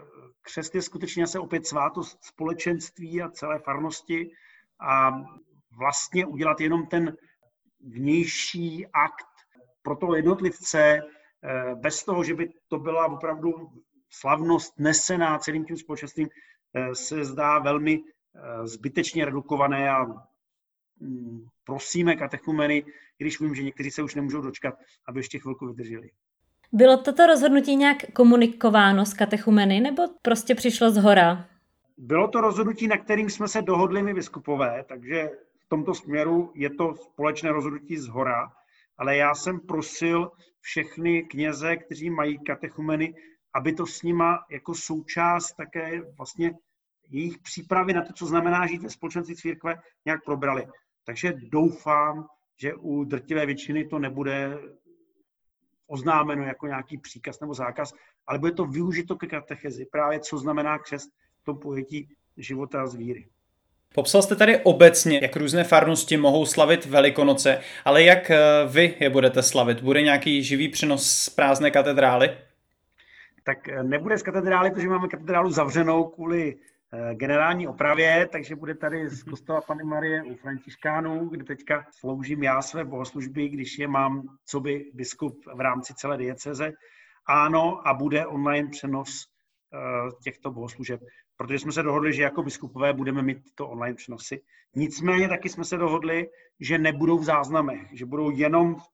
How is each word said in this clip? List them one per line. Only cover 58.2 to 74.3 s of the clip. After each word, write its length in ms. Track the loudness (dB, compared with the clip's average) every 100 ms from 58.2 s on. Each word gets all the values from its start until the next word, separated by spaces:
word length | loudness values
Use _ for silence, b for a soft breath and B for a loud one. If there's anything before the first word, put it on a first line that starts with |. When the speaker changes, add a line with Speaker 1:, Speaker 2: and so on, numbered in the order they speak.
| -8
Speaker 1:
ale 120 | -4
bude 140 | -2
to 120 | -2
využito 520 | -4 -4 -4 -4 -6 -8
ke 100 | -8
katechezi, 600 | -10 -10 -12 -12 -12 -8
právě 280 | -2 -2 -2
co 180 | -6 -6
znamená 400 | -4 -2 -2 -4
křest 320 | -6 -12 -12 _ _ _
v 40 |
tom 140 | -10 -10
pojetí 500 | -8 -8 -8 -10 -12 _ _ -18
života 500 | -12 -10 -8 -6 -6
z 80 |
víry. 340 | -8 -10 -10 -14 _ _ _ _ _ _
Speaker 3:
Popsal 280 | -2 4 4
jste 140 | 4 6
tady 220 | 6 6
obecně, 600 | 6 10 10 10 4 4
jak 140 | 4 2
různé 280 | 0 0
farnosti 520 | 6 6 6 2 2 4
mohou 300 | 4 4 2
slavit 400 | 4 6 4 4
Velikonoce, 760 | 6 6 6 4 4 4 2 B B
ale 180 | 4 8
jak, 280 | 10 10 8
eh, 80 | 6 8 6 6
vy 260 | 6 4 4
je 100 | 2
budete 320 | 6 6 6
slavit? 380 | 4 4 2 2
Bude 220 | 2 4
nějaký 400 | 4 4 2 0
živý 260 | 0 0 -2
přenos 420 | -2 0 0 0
z 200 | 0 -2
prázdné 400 | 2 2 4 4
katedrály? 640 | 4 4 4 4 6 2 0 -14 _ _ _ _ b b b b _
Speaker 1:
Tak, 240 | -8 -8 -8
eh, 140 | -8
nebude 360 | -4 -4 -2 -4
z 40 |
katedrály, 480 | -2